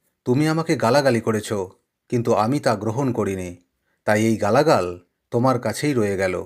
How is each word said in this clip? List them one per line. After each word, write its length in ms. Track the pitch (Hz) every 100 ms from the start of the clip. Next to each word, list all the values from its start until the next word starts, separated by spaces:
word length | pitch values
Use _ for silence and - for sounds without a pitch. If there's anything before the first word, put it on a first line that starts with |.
| _ _
তুমি 240 | - 127 156
আমাকে 280 | 160 160 143
গালাগালি 440 | 113 123 135 117
করেছ, 320 | 117 110 - 104 92 - _ _ -
কিন্তু 260 | 123 113
আমি 260 | 101 107 143
তা 160 | 131 107
গ্রহণ 360 | 104 107 139
করিনি, 440 | 107 98 95 90 87 _ _ _ _
তাই 200 | - 107
এই 120 | 113 110
গালাগাল 640 | 101 120 151 123 90 90 _ _ _
তোমার 300 | 120 131 127
কাছেই 340 | 113 101 147
রয়ে 220 | 127 104 95
গেল।" 280 | 95 90